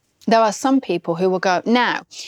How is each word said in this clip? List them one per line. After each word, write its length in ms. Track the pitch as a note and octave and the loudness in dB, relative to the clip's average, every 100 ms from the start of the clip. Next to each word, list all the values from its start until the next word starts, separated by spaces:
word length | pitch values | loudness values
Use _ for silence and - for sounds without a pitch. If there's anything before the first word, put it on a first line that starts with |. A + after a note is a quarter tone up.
| _ _ - | _ _ 0
There 140 | A3+ | 2
are 120 | A3 | 2
some 280 | G3 C4+ C4+ | 0 0 0
people 340 | - F#3 - E3 | 0 -4 -4 -2
who 120 | F#3 | 0
will 80 | F#3 F#3+ | 0 0
go, 120 | F3 - | -2 0
"Now, 340 | A#3+ A3 - - - | 0 0 -2 -8 -18